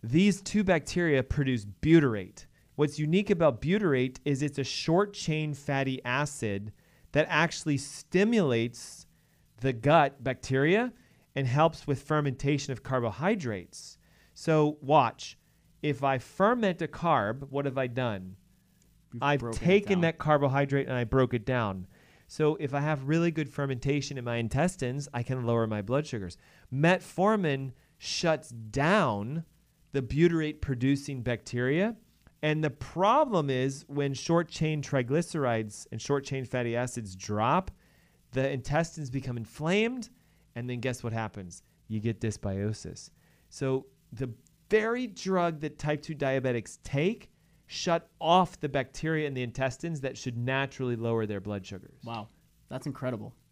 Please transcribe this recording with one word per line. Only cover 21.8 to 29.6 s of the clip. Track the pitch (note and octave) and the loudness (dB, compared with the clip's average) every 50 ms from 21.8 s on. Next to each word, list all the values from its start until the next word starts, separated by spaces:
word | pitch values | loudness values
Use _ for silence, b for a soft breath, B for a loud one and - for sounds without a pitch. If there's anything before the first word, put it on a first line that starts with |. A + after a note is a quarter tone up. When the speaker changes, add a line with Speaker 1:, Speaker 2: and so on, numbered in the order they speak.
| F2+ - b b b b b b b b | -8 -12 b b b b b b b b
Speaker 1:
So | - - D#3 D3+ D#3 - | -4 0 2 2 2 2
if | D#3 C3+ C3 | -2 -4 -2
I | C#3+ | -2
have | C#3+ D3+ D#3 C#3 C3+ C3+ | 0 0 -2 -2 -2 0
really | D#3 E3 E3+ E3+ | 0 2 2 2
good | D#3+ D#3 D#3 C3+ | 0 -2 -4 -4
fermentation | - - C#3+ C#3 C3+ A#2+ - C#3 C#3+ C#3+ C3+ - C#3+ C3+ | -4 -4 -4 -2 -4 -2 -2 0 0 0 -2 -4 -8 -8
in | A#2+ | -6
my | A#2+ A#2+ A#2 | -4 -2 -2
intestines, | A#2 A2+ - B2 D#3 F3+ F3 - C3+ B2 B2 C#3+ C#3+ - - | -2 -2 0 2 0 0 0 -2 -6 -4 -4 -4 -8 -6 -6
I | A#2+ A#2+ | -6 -4
can | - C3 B2+ B2 | -4 -4 -2 0
lower | A#2 A#2 A#2 A2+ A2 | 2 2 2 2 0
my | A2 G#2 | -2 -4
blood | G2+ F#2+ B2 C#3 D3+ | -4 -2 -2 -2 -2
sugars. | - - A2+ G2 F2+ E2+ b b b b b b b - | -2 -6 -8 -8 -8 -12 b b b b b b b -4
Metformin | C3 D3 E3 F#3 F3+ - - - - F3+ G3+ A3 G#3+ F#3+ D#3 C#3 C3+ C3+ C3 b b b b b b | 2 4 4 4 2 0 -8 -4 0 2 2 2 2 2 0 0 -2 -4 -8 b b b b b b
shuts | - - - - - E3+ D#3+ D3 D#3 - | -10 -8 -6 -2 0 0 0 0 -2 -10
down | B2 A#2 A2 G#2+ G#2 C3 C#3 D#3 F#3+ A3 F3+ C3+ A2 G2+ G2+ A#2 C#3+ E3 E3 _ _ _ | -14 -14 -14 -6 -2 0 2 4 4 4 4 2 0 -2 -4 -4 -6 -8 -8 _ _ _